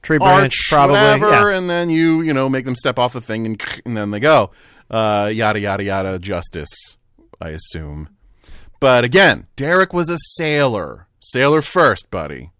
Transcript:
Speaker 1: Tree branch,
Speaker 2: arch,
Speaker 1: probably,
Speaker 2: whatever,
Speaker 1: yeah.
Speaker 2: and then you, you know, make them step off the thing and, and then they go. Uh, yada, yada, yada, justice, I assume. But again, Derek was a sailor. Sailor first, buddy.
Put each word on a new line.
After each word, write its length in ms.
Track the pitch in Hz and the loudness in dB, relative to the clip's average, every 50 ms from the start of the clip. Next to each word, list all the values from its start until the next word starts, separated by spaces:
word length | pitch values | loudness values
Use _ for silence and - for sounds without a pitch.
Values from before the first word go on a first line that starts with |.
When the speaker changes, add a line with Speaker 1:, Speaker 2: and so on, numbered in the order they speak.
| - | -2
Speaker 1:
Tree 120 | - 156 156 | 0 0 2
branch, 240 | 180 190 185 190 196 | 4 4 4 4 4
Speaker 2:
arch, 220 | 131 - - - - | 2 0 -4 -2 0
Speaker 1:
probably, 260 | 156 147 143 139 - | 4 4 6 6 6
Speaker 2:
whatever, 560 | 202 214 214 214 208 208 214 - - 208 208 | 4 4 4 4 4 4 4 4 4 4 2
Speaker 1:
yeah. 60 | 196 | 0
Speaker 2:
and 120 | 185 180 180 | 0 -2 -2
then 200 | 175 175 175 170 | -2 -2 0 0
you, 320 | 160 160 165 165 160 160 | 0 2 2 2 2 2
you 120 | 165 156 147 | 0 0 0
know, 140 | 135 135 | 0 0
make 180 | 135 131 131 127 | 0 -2 -4 -4
them 100 | 131 127 | -6 -8
step 220 | - - 143 120 127 | -4 -2 -4 0 0
off 140 | 123 123 - | -2 -2 -2
the 80 | 131 | -8
thing 240 | 117 - 110 110 113 | -8 -8 -6 -6 -4
and, 360 | 110 110 101 - - - - - | -6 -6 -8 -8 -12 -12 -12 -10
and 120 | - 117 | -8 -6
then 140 | 107 104 101 | -6 -4 -6
they 80 | 104 104 | -6 -2
go. 320 | 120 151 160 135 104 92 - _ _ _ _ _ _ _ | 2 4 4 4 2 0 -6 _ _ _ _ _ _ _
Uh, 400 | - 110 110 107 104 104 101 104 110 | -4 -2 0 0 0 0 0 -2 -2
yada, 260 | 110 113 107 107 107 | 0 0 0 0 -2
yada, 240 | 101 101 95 101 101 | -2 -4 -4 -4 -4
yada, 360 | 98 95 98 95 95 95 92 | -4 -4 -4 -4 -4 -6 -8
justice, 500 | 85 101 98 87 82 - - 87 73 - - - - - - _ _ _ _ _ _ _ - _ | -6 -6 -6 -6 -6 -8 -12 -12 -10 -10 -12 -12 -14 -16 -20 _ _ _ _ _ _ _ -20 _
I 80 | 85 82 | -14 -12
assume. 600 | 78 82 - - - 82 78 73 73 76 76 - _ _ _ _ _ _ _ - - - - - - _ | -12 -12 -12 -12 -12 -14 -14 -12 -12 -14 -14 -16 _ _ _ _ _ _ _ -20 -20 -20 -20 -20 -8 _
But 240 | - 135 127 123 117 | 2 4 4 4 2
again, 440 | 120 123 185 196 165 107 - - _ _ | 4 4 4 4 4 4 0 -6 _ _
Derek 380 | - 135 151 175 185 190 185 - | -8 -4 0 2 2 2 2 0
was 160 | 175 170 156 | -4 -2 -2
a 80 | 170 165 - - - | -4 -6 -6 -6 -6
sailor. 720 | - 165 156 151 147 143 131 113 101 85 71 57 - - _ _ _ | -4 -4 -2 0 0 0 0 0 -4 -6 -8 -12 -16 -20 _ _ _
Sailor 420 | - - - 127 131 143 151 156 143 | -16 -6 -2 0 2 4 4 2 0
first, 480 | - - 185 165 131 104 - - _ | 0 0 2 4 4 2 0 -6 _
buddy. 400 | - 92 78 73 73 64 62 85 _ | -8 -8 -8 -8 -10 -14 -16 -20 _